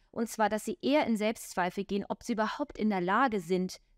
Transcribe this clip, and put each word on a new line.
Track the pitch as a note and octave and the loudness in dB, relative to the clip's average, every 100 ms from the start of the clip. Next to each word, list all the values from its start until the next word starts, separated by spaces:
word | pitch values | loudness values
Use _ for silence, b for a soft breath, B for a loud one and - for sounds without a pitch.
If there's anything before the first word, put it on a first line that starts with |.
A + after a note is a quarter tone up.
| _ | _
Und | - A3+ | -6 -4
zwar, | - G#3 | 2 2
dass | G#3+ | 2
sie | - - | -4 -2
eher | B3 D4 C4 | 2 4 4
in | A3 | 2
Selbstzweifel | G#3+ A#3 - - F3+ - | 0 -2 -4 -2 -2 -2
gehen, | G3 G3+ - | -2 -2 -2
ob | - | -6
sie | - | -4
überhaupt | A3 G#3+ - D4 - | -2 -2 -2 -6 -2
in | G#3+ | 0
der | G3 | 2
Lage | F3 G#3 C4 G#3+ | 2 4 4 2
sind, | D#3+ F#3 F#3 - _ | 0 0 0 -6 _